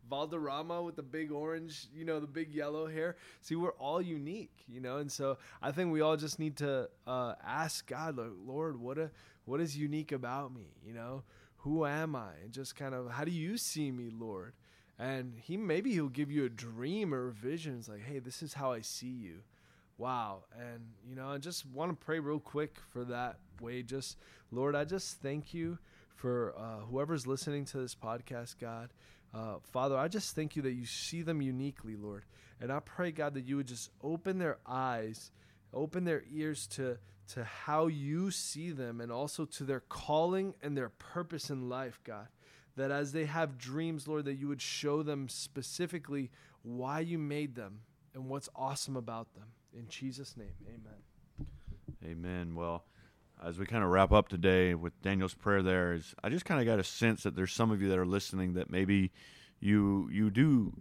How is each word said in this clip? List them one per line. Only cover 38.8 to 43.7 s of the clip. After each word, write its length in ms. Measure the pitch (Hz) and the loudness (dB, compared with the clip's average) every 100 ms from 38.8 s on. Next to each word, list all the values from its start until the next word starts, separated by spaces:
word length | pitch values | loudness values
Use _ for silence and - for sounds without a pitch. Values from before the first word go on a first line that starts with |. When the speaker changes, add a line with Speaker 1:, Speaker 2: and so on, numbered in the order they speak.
| 120 117 | -4 -4
Speaker 1:
and 120 | 117 | -4
also 320 | 120 147 - | -2 -2 -2
to 200 | 151 - | -4 -4
their 160 | 135 139 | -2 -2
calling 760 | - - - 151 170 190 196 - | -2 -6 4 6 6 4 0 -2
and 120 | 147 139 | -2 0
their 120 | 117 | -2
purpose 600 | _ - 175 170 156 - | _ -6 -6 -4 -6 -4
in 180 | 139 123 | -4 -2
life, 320 | 127 127 - | -4 -6 -8
God. 240 | - 104 110 _ - - - - | -12 -10 -12 _ -20 -20 -12 -2
That 140 | 135 | 2
as 220 | 143 143 | 2 2
they 140 | 156 151 | 2 2
have 320 | 160 156 127 | 2 0 -2
dreams, 480 | 123 | -4